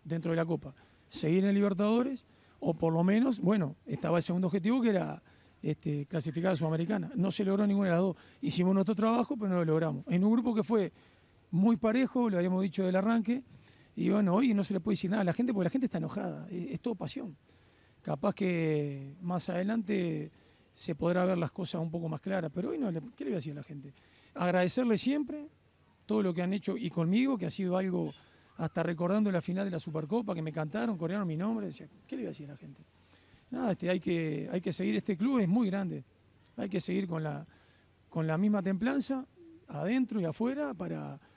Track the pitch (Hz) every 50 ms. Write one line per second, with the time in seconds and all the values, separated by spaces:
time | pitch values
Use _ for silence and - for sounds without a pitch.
0 | - 139 165 165 151 170 165 165 165 165 165 143 - 139 - - - - - _
1 | _ - - - - 156 170 190 190 202 196 202 202 202 196 170 208 214 226 240
2 | 247 277 269 - - _ - _ _ _ _ - - 170 160 - 165 165 165 165
3 | 175 190 202 226 254 269 233 208 - 175 214 202 160 135 - - - - 151 -
4 | - 160 170 175 160 - 175 180 185 170 170 196 165 220 247 269 233 226 202 180
5 | 156 151 147 175 - - - - - - _ _ - 156 151 - - 160 147 143
6 | 143 - - 165 123 160 147 165 175 190 180 143 165 156 160 160 170 170 214 196
7 | 165 - - - 175 190 - - 202 190 196 202 208 202 196 202 196 185 165 170
8 | 190 190 160 - - - - - - - - 175 180 185 196 196 185 208 214 196
9 | 220 226 233 240 240 - 294 220 208 190 180 175 170 160 156 160 165 156 147 139
10 | - 277 175 180 196 214 226 233 226 247 220 214 190 - 233 214 180 - - -
11 | - - _ _ _ _ _ _ _ - 175 170 196 233 226 - 226 220 220 262
12 | 262 240 - 247 240 220 190 175 175 185 185 185 190 185 - 196 190 185 180 190
13 | 196 220 233 233 208 226 247 269 - - - - - - - - - _ - -
14 | 175 190 196 214 208 175 180 220 269 247 208 202 185 - 202 180 160 220 196 -
15 | - 165 202 220 190 175 156 - 247 247 226 196 180 165 - 269 247 - - 165
16 | 160 151 - 202 190 175 151 147 156 175 180 - 175 277 - - - 247 220 -
17 | 170 - - 269 269 180 139 - _ _ - - _ _ _ _ _ _ _ _
18 | - 165 151 139 139 208 - - 202 185 175 165 160 156 151 147 147 143 139 135
19 | 135 139 143 180 180 175 180 175 - - 175 175 185 208 226 233 190 185 208 190
20 | 175 165 160 151 151 156 - - - - - _ _ _ - - - - 160 -
21 | 165 170 175 180 180 185 185 170 165 135 - - 165 - - 165 165 165 160 170
22 | 170 160 156 - - 190 196 185 165 151 143 175 190 285 349 311 254 190 165 160
23 | 147 247 - - 285 269 214 165 123 151 143 147 139 - 151 143 135 139 - _
24 | _ _ - - - - - - 175 180 175 180 180 175 - 254 254 233 214 -
25 | - 254 285 302 277 - 302 302 294 311 _ _ _ _ _ _ _ _ _ _
26 | _ - 214 220 196 180 165 175 175 185 196 196 - 196 190 220 208 170 - 170
27 | 165 170 190 233 262 277 262 190 175 165 - - 190 180 180 190 190 185 175 170
28 | 165 147 - - - - - - - _ _ - 165 156 - 170 165 170 165 151
29 | 175 175 202 214 214 202 185 165 - - 175 190 202 196 175 156 - 180 147 156
30 | 156 147 208 240 208 208 180 165 160 160 147 160 156 151 165 220 240 226 208 156
31 | 170 160 190 208 196 165 156 160 190 220 226 220 202 175 147 - 156 - - -
32 | - - 311 - - 170 147 151 147 139 143 - - 147 135 - - _ _ _
33 | _ _ - - _ _ - - _ - 247 254 262 214 175 - - 175 185 180
34 | - 185 175 165 160 156 156 156 156 - - 185 - 185 156 - 185 202 214 202
35 | - - 190 156 214 269 269 240 196 165 196 247 233 190 185 196 196 170 160 139
36 | - _ _ _ _ _ _ _ - - - - 202 190 180 180 - - 180 196
37 | 196 170 165 160 156 151 147 143 160 - - - - _ - _ _ _ _ _
38 | _ - - 165 160 160 156 170 202 214 208 202 175 190 196 175 220 254 277 277
39 | - - 269 262 269 - _ - - - - - - - - 147 156 190 247 262
40 | 254 - 214 214 175 160 - - 226 247 269 285 302 277 226 165 180 165 165 151
41 | 147 143 139 147 - - _